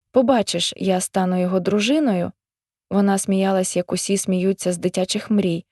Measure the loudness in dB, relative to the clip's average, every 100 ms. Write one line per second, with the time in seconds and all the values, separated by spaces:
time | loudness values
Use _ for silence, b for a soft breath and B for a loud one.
0 | _ 2 4 2 2 -2 -4 -4 -2 0
1 | 0 -2 0 0 0 0 0 0 2 0
2 | 2 0 -2 -8 _ _ _ _ -4 2
3 | 2 2 0 0 2 0 0 -2 -4 -6
4 | -2 -2 0 0 0 0 -4 -2 -2 -2
5 | -2 -4 0 0 0 -2 -8